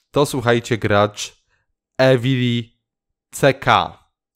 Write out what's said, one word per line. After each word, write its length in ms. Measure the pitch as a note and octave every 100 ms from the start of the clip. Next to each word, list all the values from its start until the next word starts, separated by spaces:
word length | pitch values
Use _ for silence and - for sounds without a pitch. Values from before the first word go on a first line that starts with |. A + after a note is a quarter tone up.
| _
to, 160 | C#3 D3
słuchajcie, 520 | C3+ A#2+ A#2+ - A2
gracz 680 | G#2+ G2+ G#2 - - _ _ _ _ _ _ -
Evil 640 | C3 C3 B2 C3 B2 A#2+ A#2 _ _ _ _ _ _
C 240 | - C#3+
K. 440 | C3 - G#2 D#2+ - _ _ _